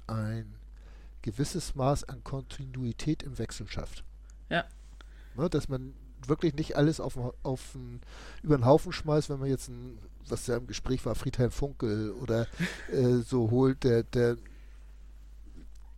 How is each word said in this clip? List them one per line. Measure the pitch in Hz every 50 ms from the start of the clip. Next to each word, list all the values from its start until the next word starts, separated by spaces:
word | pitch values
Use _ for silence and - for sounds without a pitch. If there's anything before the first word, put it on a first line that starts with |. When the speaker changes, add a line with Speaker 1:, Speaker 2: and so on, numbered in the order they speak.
| -
Speaker 1:
ein | - 113 110 107 107 110 113 113 104 107 - - - - - - - - - - - - - -
gewisses | 123 101 - 147 - - 175 - - -
Maß | 135 127 131 143 - -
an | - 139 120 -
Kontinuität | - - 135 131 - - - 135 131 127 131 127 120 113 - - 151 156 - -
im | 143 123 117
Wechsel | 110 - - - 110 -
schafft. | - - - - - - - - - - - - - - - -
Speaker 2:
Ja. | 156 170 170 - - - - - - - - - - - - - -
Speaker 1:
Ne, | 117 147 180
dass | 175 147 - -
man | 135 127 131 135 139 - - - - - 127
wirklich | 120 147 - - 165 135
nicht | 147 156 - - -
alles | 147 156 156 -
auf | 95 135 -
den, | 127 120 127 - - -
auf | 147 131 127 - - -
den, | 135 127 120 120 127 - - - - - - - - -
über | 151 151 139
den | 120
Haufen | 127 143 156 - 180 160
schmeißt, | - - 156 151 156 147 -
wenn | 147 135
man | 135 139
jetzt | 135 123 - -
ein, | 123 120 123 127 123 110 - - - - - -
was | 120 117 - -
ja | 120
im | 120 123 117
Gespräch | 101 - - - 127 127 -
war, | 127 110
Friedhelm | - - 135 - - 127 117
Funkel | - - - 139 139 - 135 113 104 107 107 107
oder, | 95 123 131 117 113 113 120 - - - 170 -
Speaker 2:
<laughs> | - - - -
Speaker 1:
äh, | - 143 127 123 123 123
so | 113 - 131 123 117 107
holt, | 120 127 131 131 135 - -
der, | 131 117 117 113
der | - - 123 120 120 120 117 - - - - - - - - - - - - - - - - - - - - - - - - - - - - - - -